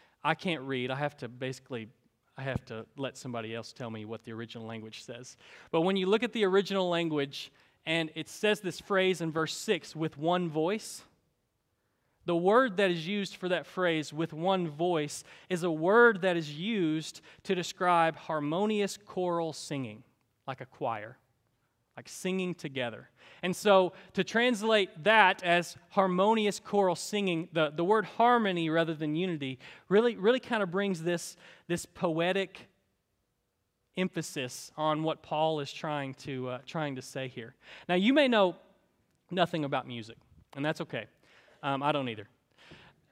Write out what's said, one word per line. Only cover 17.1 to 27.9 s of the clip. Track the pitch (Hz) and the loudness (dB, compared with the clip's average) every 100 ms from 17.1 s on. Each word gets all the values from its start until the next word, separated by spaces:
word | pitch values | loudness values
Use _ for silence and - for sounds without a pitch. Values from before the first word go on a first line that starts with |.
| - - - | -14 -20 -12
to | - | -4
describe | 185 165 - 180 170 165 160 | -4 -4 -2 2 4 4 0
harmonious | - 156 147 165 208 214 196 - | -4 -4 -2 0 0 0 -2 -4
choral | - - 180 170 165 | -10 -4 -2 -2 -4
singing, | 147 - 143 123 107 - _ _ _ - | -6 -8 -6 -8 -12 -20 _ _ _ -12
like | 131 | -12
a | 127 | -14
choir, | - 131 113 107 123 _ _ _ _ _ _ _ - | -8 -6 -4 -8 -16 _ _ _ _ _ _ _ -18
like | 127 | -16
singing | - 185 185 180 170 | -8 -4 -2 -4 -6
together. | 156 131 120 110 - _ - - | -8 -6 -6 -8 -16 _ -20 -6
And | 180 175 | -4 2
so | 208 196 185 - - | 6 8 6 0 -8
to | - | -4
translate | 180 220 240 220 220 220 190 - | 0 2 2 2 2 2 2 0
that | 151 220 190 190 | 6 8 8 6
as | 180 175 170 - _ | 4 2 2 -6 _
harmonious | - 190 180 196 226 208 190 | 2 4 4 4 4 2 -2
choral | - 202 190 165 | -2 2 2 2
singing, | - 208 196 170 180 | -2 -2 0 0 -2
the, | 160 151 | 0 0
the | 151 | 0
word | 170 | 2